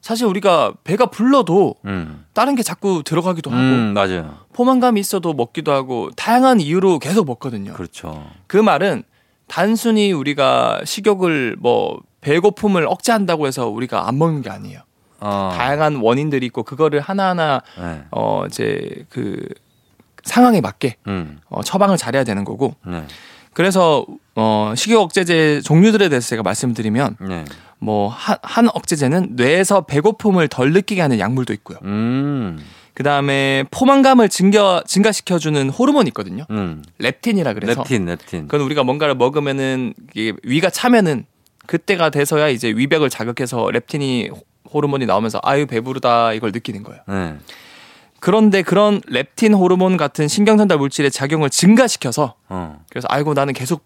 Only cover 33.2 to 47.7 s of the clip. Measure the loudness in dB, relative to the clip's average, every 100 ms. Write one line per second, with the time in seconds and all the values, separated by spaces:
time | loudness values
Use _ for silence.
33.2 | 0 0 0 0 -4 0 4 6 6 6
34.2 | 4 4 4 4 4 0 0 2 2 0
35.2 | -2 -2 0 -2 -2 0 2 2 0 -2
36.2 | -10 -10 -8 -6 -6 -8 -16 _ -6 -4
37.2 | -2 0 0 -2 -2 -4 -2 -2 -2 -6
38.2 | -8 -12 -4 -2 -2 0 0 0 -2 2
39.2 | 0 0 -2 -2 -2 -4 -6 -10 -14 -6
40.2 | -6 -6 -2 0 0 0 4 4 4 -2
41.2 | -6 _ _ _ -6 -6 -2 0 0 2
42.2 | 0 2 2 0 -2 0 0 2 0 -2
43.2 | -8 -6 -6 -2 -2 -2 -4 -6 -4 -4
44.2 | -6 -10 _ _ -8 -4 -2 -2 0 0
45.2 | 0 -4 -2 0 0 -4 -6 -4 0 2
46.2 | 2 -2 -4 -6 -8 -12 -14 -18 -8 -6
47.2 | -6 -10 -18 -20 -20